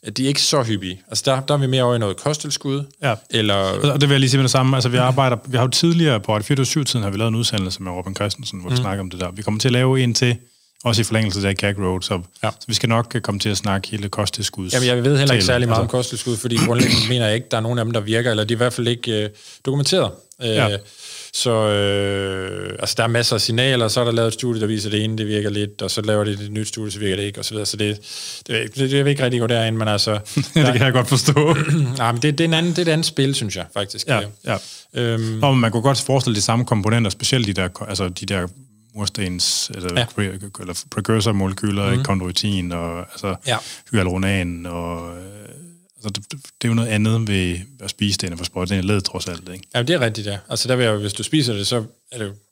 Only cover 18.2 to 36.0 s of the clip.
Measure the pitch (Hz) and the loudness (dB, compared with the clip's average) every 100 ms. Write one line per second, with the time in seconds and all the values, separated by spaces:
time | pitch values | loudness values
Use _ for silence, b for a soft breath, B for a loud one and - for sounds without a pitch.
18.2 | 123 107 107 117 123 117 120 120 120 107 | 2 0 0 2 0 0 -2 -2 -2 -2
19.2 | 104 104 B B - 139 139 190 117 - | -2 -8 B B -4 0 0 2 0 -4
20.2 | _ - 123 107 107 101 101 B B B | _ -8 -2 2 2 0 -8 B B B
21.2 | B - 127 113 107 101 101 101 101 98 | B -4 0 2 2 2 2 0 0 -2
22.2 | 98 95 95 95 95 98 - - 117 117 | -4 -4 -6 -8 -8 -6 -4 0 2 2
23.2 | 117 113 - 117 131 127 110 113 120 113 | 2 0 0 2 2 2 2 2 2 2
24.2 | 113 107 127 113 107 110 104 107 107 110 | 0 0 -4 -2 0 -2 -2 0 0 -2
25.2 | 104 107 104 101 104 - 98 - 107 104 | -2 0 0 -2 -4 -4 -6 -4 0 2
26.2 | 104 101 104 107 107 - 107 101 104 95 | 0 -2 -6 -6 -6 -6 -8 -4 -2 -2
27.2 | 101 104 101 107 101 104 107 104 B B | -4 -6 -8 -6 -6 -2 -2 -2 B B
28.2 | B B - 113 113 131 135 139 139 139 | B B -4 -4 -4 -2 0 4 2 2
29.2 | 131 123 117 117 113 113 110 104 107 104 | 2 2 2 2 2 0 0 2 2 -2
30.2 | 101 - 135 165 135 120 131 127 120 135 | -2 -4 0 4 4 4 4 4 4 2
31.2 | - 143 151 147 147 156 135 131 117 120 | 4 4 4 4 2 2 2 2 0 2
32.2 | 151 147 165 160 175 165 170 156 165 - | 0 2 2 2 2 0 2 2 0 0
33.2 | 135 135 107 95 85 - 98 - - 120 | 0 0 -4 -6 -8 -6 -6 -6 0 0
34.2 | 104 104 - 101 B B B 123 120 113 | 0 -10 -6 -6 B B B -4 -2 0
35.2 | 113 110 143 131 113 113 123 123 | -2 0 4 4 4 2 2 2